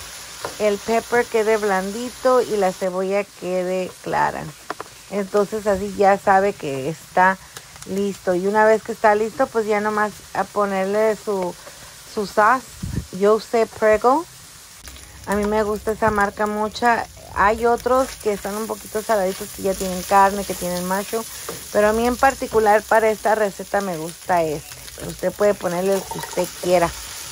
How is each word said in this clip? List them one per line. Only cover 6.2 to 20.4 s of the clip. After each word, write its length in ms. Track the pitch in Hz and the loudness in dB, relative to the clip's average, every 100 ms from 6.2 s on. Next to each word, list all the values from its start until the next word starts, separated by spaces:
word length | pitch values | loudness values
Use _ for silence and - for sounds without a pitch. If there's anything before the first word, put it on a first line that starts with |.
| 208 190 202 | 4 4 4
que 380 | 196 151 135 131 | -2 -6 -6 -6
está 480 | 160 - - 185 190 - - - - - | -8 -4 4 4 2 -6 -20 -20 -18 -8
listo. 480 | 190 202 185 - | -4 -4 -4 -2
Y 140 | 180 190 | 0 2
una 180 | 214 214 | 4 6
vez 160 | 220 | 4
que 100 | - | 0
está 240 | 226 220 208 | 0 2 2
listo, 320 | 220 202 269 | 0 -2 -2
pues 200 | 233 214 | 0 0
ya 120 | 208 | 0
nomás 320 | 214 214 214 - - | 0 0 -2 -4 -10
a 100 | - | -6
ponerle 720 | 196 - 202 196 190 202 220 208 | -4 -2 -2 0 0 2 2 0
su, 400 | 220 196 175 175 - - - - - | -2 -4 -4 -8 -16 -20 -20 -20 -10
su 120 | - 196 | -6 -4
sauce. 400 | - 214 254 - - - - - 185 | 2 4 4 -2 -12 -8 -8 -8 0
Yo 180 | 202 220 | 2 2
usé 320 | - 233 220 | 2 0 0
Prego. 580 | - 214 214 226 294 349 - - - - - - - - - - | 0 2 4 4 2 0 -14 -20 -20 -20 -20 -18 -18 -20 -14 -4
A 80 | 202 | -2
mí 100 | 208 | 0
me 180 | 214 | 0
gusta 280 | 208 214 226 | 0 -2 -4
esa 200 | 214 220 | 0 0
marca 340 | 208 202 208 214 | 2 0 0 -2
mucha. 600 | 208 214 - 240 226 - - - - | -2 -4 0 0 0 -2 -12 -10 2
Hay 300 | 196 226 233 | 2 4 2
otros 440 | 240 233 254 262 - | 2 2 0 0 -4
que 100 | 220 | -4
están 220 | 202 202 208 | -4 -4 -6
un 120 | 220 | -6
poquito 340 | 214 - 220 | -8 -6 -6
saladitos 480 | 208 220 185 196 202 - | 0 0 0 -4 -10 -6
que 60 | |
ya 120 | 190 190 | -4 -2
tienen 260 | 190 180 | -4 -6
carne, 400 | 180 196 196 202 | 2 6 6 4